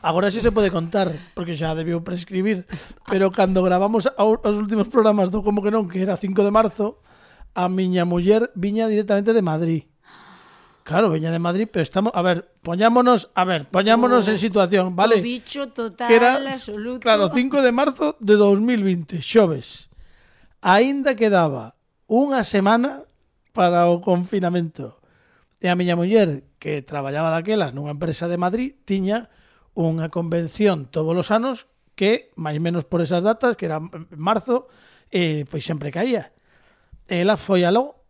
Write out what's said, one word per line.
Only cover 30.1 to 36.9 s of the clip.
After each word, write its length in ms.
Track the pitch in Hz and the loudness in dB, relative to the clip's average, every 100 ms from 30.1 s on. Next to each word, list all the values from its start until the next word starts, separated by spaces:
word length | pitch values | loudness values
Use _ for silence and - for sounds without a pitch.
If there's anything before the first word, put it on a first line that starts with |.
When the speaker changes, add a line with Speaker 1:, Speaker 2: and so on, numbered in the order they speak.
| 175 170 170 165 - 208 170 131 | -6 -4 -4 -4 0 0 0 -4
Speaker 1:
todos 240 | 160 156 | -4 -2
os 160 | 175 - | -2 0
anos 400 | 220 254 240 - _ _ - | -2 -2 -8 -14 _ _ -2
que, 320 | 196 240 - | 0 0 -4
máis 320 | - 160 151 | -12 -8 -4
menos 240 | 170 175 - | -2 -4 -2
por 160 | 170 | -2
esas 240 | 160 175 196 | 0 0 0
datas, 320 | 220 247 226 | 0 -2 -2
que 80 | 170 | -6
era 80 | 156 | -8
en 320 | 170 165 165 156 | -10 -16 -18 -8
marzo, 560 | 170 220 - 247 - _ _ _ _ | -2 -2 -2 -4 -4 _ _ _ _
eh, 320 | 190 170 151 139 | -2 -2 -2 -6
pois 160 | 156 - | -8 -6
sempre 240 | 156 147 | -8 -6
caía. 400 | 165 233 233 - _ _ _ _ _ _ | -4 -2 -2 -6 _ _ _ _ _ _